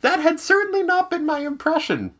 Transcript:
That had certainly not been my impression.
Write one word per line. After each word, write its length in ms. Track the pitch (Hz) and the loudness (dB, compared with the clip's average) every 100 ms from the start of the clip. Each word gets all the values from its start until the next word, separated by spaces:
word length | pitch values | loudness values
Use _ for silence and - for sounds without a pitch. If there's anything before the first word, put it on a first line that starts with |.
That 180 | 254 349 | 0 2
had 220 | 311 330 | 2 0
certainly 420 | - 392 415 392 | 2 2 2 -2
not 260 | 349 359 370 | 2 2 0
been 160 | 349 302 | -2 -2
my 140 | 294 | -2
impression. 760 | 294 285 311 311 - 143 92 | -4 -4 0 0 0 -4 -4